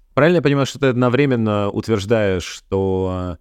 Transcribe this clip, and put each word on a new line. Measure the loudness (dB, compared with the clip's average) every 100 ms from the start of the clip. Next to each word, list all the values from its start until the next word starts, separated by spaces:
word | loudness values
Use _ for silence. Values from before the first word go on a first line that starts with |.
| _
Правильно | 2 4 4
я |
понимаю, | 2 0 -2
что | 0
ты | 0
одновременно | 2 2 2 2 2 0 0 -2
утверждаешь, | -2 -2 -2 0 0 2 0
что, | -4 -12 -6 -2 -2 -2 -2 -4 -8
э, | -10